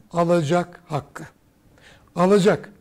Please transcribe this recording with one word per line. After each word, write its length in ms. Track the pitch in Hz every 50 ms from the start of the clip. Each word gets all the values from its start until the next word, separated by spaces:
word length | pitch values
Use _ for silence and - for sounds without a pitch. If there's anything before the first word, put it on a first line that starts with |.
| _ _
alacak 720 | - 170 175 170 175 175 156 135 170 175 175 175 - - _
hakkı. 380 | - 156 139 - - - - 156 - - _ _ _ _ _ _ _ _ _ - - - _ _ _ -
Alacak 560 | 170 175 185 202 208 170 214 175 - - - - _